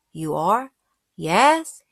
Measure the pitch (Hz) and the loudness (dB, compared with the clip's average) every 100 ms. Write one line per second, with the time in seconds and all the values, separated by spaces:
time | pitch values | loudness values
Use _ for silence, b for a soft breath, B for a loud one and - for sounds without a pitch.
0 | _ 160 160 151 165 226 269 _ _ _ | _ -10 -6 -2 0 -2 -4 _ _ _
1 | _ - 160 180 277 320 320 - _ | _ -12 -2 2 4 2 -2 -16 _